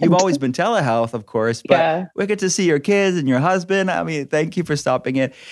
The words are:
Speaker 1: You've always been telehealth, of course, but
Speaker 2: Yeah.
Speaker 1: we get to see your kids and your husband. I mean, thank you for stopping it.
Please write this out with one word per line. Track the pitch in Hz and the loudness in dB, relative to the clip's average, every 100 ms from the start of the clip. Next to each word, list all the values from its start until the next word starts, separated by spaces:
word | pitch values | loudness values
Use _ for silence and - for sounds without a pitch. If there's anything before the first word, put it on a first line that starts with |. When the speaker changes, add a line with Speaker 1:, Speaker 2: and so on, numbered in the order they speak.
Speaker 1:
You've | 165 | 2
always | 180 190 143 | 4 2 0
been | 135 | -2
telehealth, | 123 190 226 139 113 113 | -2 0 0 0 0 -2
of | 117 | -6
course, | 104 113 110 117 - | -6 -2 -2 -2 0
but | 139 | 2
Speaker 2:
Yeah. | 160 165 185 | 2 -2 -6
Speaker 1:
we | - 196 | -6 -4
get | 202 | -2
to | 185 | -2
see | 185 180 | 0 2
your | 147 | 2
kids | 147 202 196 180 | 2 2 2 0
and | 135 | 0
your | 127 | 2
husband. | 165 185 180 196 190 | 2 0 0 -2 0
I | 170 | -2
mean, | 165 156 135 | -4 -6 -2
thank | 151 160 180 | -2 -2 -4
you | |
for | 165 147 | -4 -4
stopping | - 127 - 131 | -2 -2 -2 -2
it. | 131 - - | -2 -6 -20